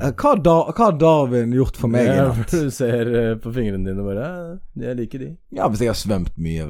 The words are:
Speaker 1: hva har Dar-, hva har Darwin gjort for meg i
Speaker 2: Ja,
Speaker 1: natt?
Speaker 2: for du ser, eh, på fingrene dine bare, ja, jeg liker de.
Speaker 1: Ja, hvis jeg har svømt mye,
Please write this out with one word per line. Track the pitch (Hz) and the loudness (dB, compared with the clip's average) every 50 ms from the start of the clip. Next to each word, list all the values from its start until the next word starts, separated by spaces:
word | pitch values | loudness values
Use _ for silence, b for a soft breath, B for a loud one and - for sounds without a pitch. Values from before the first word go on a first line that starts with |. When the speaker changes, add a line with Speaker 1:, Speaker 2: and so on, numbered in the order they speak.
| 113 139 | -2 -4
Speaker 1:
hva | - - - 294 | -2 0 2 2
har | 285 208 | 4 4
Dar-, | 139 170 165 165 160 - 160 | 4 4 4 4 4 0 0
hva | - 233 214 | 2 2 2
har | 175 139 | 4 4
Darwin | 160 160 160 151 139 123 123 123 117 117 123 | 4 6 6 4 4 2 2 0 0 2 2
gjort | 127 131 120 - - | 2 2 0 -2 -2
for | - 120 | -2 0
meg | 113 123 120 123 | 2 2 4 4
i | 135 | 4
Speaker 2:
Ja, | 135 135 | 4 4
Speaker 1:
natt? | 131 120 113 | 2 2 0
Speaker 2:
for | 110 - 175 170 151 | -2 -2 0 0 0
du | 139 120 | -2 -2
ser, | - 135 117 117 120 117 120 120 | -2 -2 0 0 0 0 0 0
eh, | 117 117 113 113 | 0 0 0 -2
på | 110 - 117 113 | -4 -6 -6 -4
fingrene | 127 117 107 98 95 92 | -2 -2 -2 -2 -2 -2
dine | 95 95 98 101 | -4 -4 -4 -4
bare, | 98 98 101 127 | -4 -4 -4 -6
ja, | 165 180 175 175 165 175 190 - - - - 123 120 | -6 -8 -10 -12 -12 -14 -14 -14 -14 -12 -10 -8 -8
jeg | 127 120 | -6 -6
liker | 117 107 - 131 | -6 -8 -8 -10
de. | 135 143 165 - _ - | -12 -12 -14 -16 _ -14
Speaker 1:
Ja, | - 277 - - | -6 -2 -2 -2
hvis | 107 107 123 | 0 0 -2
jeg | 117 107 | -2 -2
har | - | -2
svømt | - 95 104 92 87 80 - | -4 -4 -2 -2 -2 -4 -6
mye, | - 82 80 82 82 78 | -6 -6 -4 -4 -4 -6